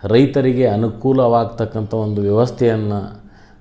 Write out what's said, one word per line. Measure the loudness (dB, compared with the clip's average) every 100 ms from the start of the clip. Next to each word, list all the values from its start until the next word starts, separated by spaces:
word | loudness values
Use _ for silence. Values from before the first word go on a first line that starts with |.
ರೈತರಿಗೆ | 2 4 4 2 0 2 2
ಅನುಕೂಲವಾಗ್ತಕ್ಕಂಥ | 2 -2 -2 0 2 2 2 0 -4 -6 -6 -6
ಒಂದು | -4 -4 -2
ವ್ಯವಸ್ಥೆಯನ್ನು | 0 2 0 0 0 0 -2 -4 -6 -14 -20 -20 -20 -20